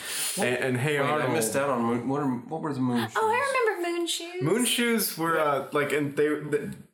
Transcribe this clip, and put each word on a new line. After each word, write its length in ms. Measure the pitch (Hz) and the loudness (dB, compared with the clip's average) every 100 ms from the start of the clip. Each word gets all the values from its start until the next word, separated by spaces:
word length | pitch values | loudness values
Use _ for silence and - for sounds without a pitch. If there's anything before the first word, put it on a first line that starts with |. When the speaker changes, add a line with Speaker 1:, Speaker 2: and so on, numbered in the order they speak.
| - - - - | -8 -6 -4 -2
Speaker 1:
And, 160 | 156 123 | 0 0
and 200 | 131 123 | 0 0
Hey 220 | 147 147 | 0 2
Speaker 2:
Wait, 80 | 139 | 2
Speaker 1:
Arnold. 220 | 151 135 | 2 0
Speaker 2:
I 20 | |
missed 220 | 156 151 143 | 0 0 0
out 140 | 139 | 0
on 120 | 123 | 2
moon, 280 | 117 120 123 | 0 0 0
what 100 | 139 | 0
are, 60 | 143 | 0
what 340 | 120 - 160 | -2 -4 -6
were 120 | 160 | -4
the 80 | 131 | -2
moon 220 | 127 120 113 | 0 0 0
shoes? 80 | 403 | 0
Speaker 3:
Oh, 100 | 440 | 0
I 420 | 480 554 523 453 | 2 2 2 2
remember 180 | 370 349 | 0 -2
moon 160 | 339 339 | -2 -2
shoes. 360 | - 339 359 | -4 -6 -4
Speaker 1:
Moon 220 | 147 214 240 | 0 2 2
shoes 520 | - 240 226 - 156 | 2 2 2 0 -2
were, 220 | 165 160 | 0 2
uh, 280 | 151 139 135 | 2 0 0
like, 220 | 147 139 | 0 2
and 200 | 143 143 - | 0 0 2
they, 100 | 151 | 2
they, 420 | 151 147 143 147 - - | 0 0 -2 -2 -10 -16